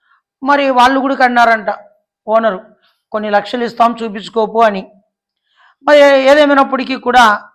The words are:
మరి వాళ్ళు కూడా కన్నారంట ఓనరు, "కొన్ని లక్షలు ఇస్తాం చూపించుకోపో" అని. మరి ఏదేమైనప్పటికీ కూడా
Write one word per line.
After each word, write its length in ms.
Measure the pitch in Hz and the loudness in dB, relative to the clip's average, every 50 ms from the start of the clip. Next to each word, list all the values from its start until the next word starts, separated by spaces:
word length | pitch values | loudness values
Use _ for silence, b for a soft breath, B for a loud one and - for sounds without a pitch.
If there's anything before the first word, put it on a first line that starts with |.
| _ _ _ _ _ _ _ - | _ _ _ _ _ _ _ -8
మరి 280 | 269 269 285 285 277 269 | -4 -2 -2 0 0 0
వాళ్ళు 300 | 262 247 240 262 269 269 | 2 2 2 2 2 0
కూడా 140 | 269 277 277 | -2 -4 -2
కన్నారంట 560 | - 262 247 240 240 233 226 226 220 196 202 202 - - _ _ _ _ _ _ _ - | -2 -2 0 0 2 2 2 0 -2 -4 -8 -10 -10 -12 _ _ _ _ _ _ _ -6
ఓనరు, 340 | 214 220 226 226 220 185 185 - _ _ _ _ _ _ _ _ _ | -2 -2 0 0 -2 -4 -6 -12 _ _ _ _ _ _ _ _ _
"కొన్ని 180 | - 214 208 214 | -10 -8 -6 -2
లక్షలు 340 | 202 202 202 - - 247 240 | -4 -4 -4 -4 -8 -6 -6
ఇస్తాం 320 | 220 233 - 233 233 233 - | -6 -2 -2 -2 -2 -2 -4
చూపించుకోపో" 580 | 226 226 190 226 185 185 - 226 220 214 214 226 | -10 -10 -10 -12 -12 -8 -4 -4 -4 -2 0 0
అని. 220 | 233 214 202 190 226 - _ _ _ _ _ _ _ _ _ _ _ _ _ _ _ _ _ _ | 0 0 0 -4 -10 -14 _ _ _ _ _ _ _ _ _ _ _ _ _ _ _ _ _ _
మరి 160 | - 285 294 294 285 285 277 269 262 262 | -2 2 4 4 6 4 4 2 4 4
ఏదేమైనప్పటికీ 680 | 285 302 294 285 285 277 269 277 254 254 262 - 262 | 4 4 4 2 2 2 0 0 -2 -6 -6 -6 -8
కూడా 280 | 269 - 240 247 254 240 214 208 - - - | -8 -4 0 2 4 4 4 2 -2 -6 -14